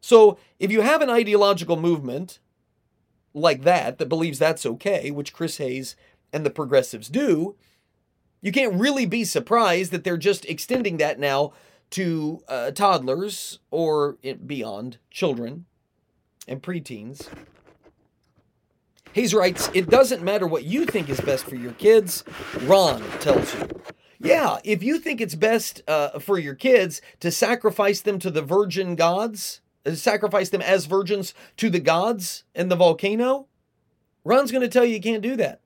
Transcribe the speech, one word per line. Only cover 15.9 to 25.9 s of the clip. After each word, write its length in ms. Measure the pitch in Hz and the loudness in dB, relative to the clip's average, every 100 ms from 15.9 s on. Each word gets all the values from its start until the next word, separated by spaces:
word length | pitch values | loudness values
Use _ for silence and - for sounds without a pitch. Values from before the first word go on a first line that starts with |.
| _ _ _ _ _ - | _ _ _ _ _ -14
and 140 | 135 | -14
preteens. 680 | 156 175 139 117 110 139 - - - _ _ _ _ _ _ _ _ _ _ _ _ _ _ _ - | -8 -10 -10 -14 -14 -16 -18 -20 -20 _ _ _ _ _ _ _ _ _ _ _ _ _ _ _ -8
Hayes 200 | - 233 | -2 0
writes, 360 | 208 185 180 - 185 | 2 2 0 -2 -2
"It 160 | 175 | 4
doesn't 320 | 233 269 240 | 6 6 2
matter 240 | 170 208 185 | -2 -2 -2
what 160 | 156 | -4
you 220 | 139 233 330 | -4 -2 -2
think 220 | 214 147 | -4 -4
is 140 | 131 | -4
best 240 | 135 135 - | -2 -2 -4
for 100 | 131 | -10
your 180 | 120 | -12
kids, 500 | 120 202 226 190 - - - - - | 0 6 6 4 -6 -10 -14 -12 -8
Ron 380 | 123 196 175 123 107 - | 4 6 6 0 -6 -6
tells 340 | 151 131 - | 0 2 0
you." 160 | 104 - - - - _ _ | -8 -10 -12 -16 -20 _ _
Yeah, 380 | - 330 254 - | 2 4 4 -2
if 180 | - 208 | -2 -2
you 160 | 208 320 | 0 -2
think 240 | 320 262 | -2 -6
it's 140 | 220 156 | -6 0
best, 480 | 214 226 202 - | 2 2 -2 -12
uh, 300 | - | -4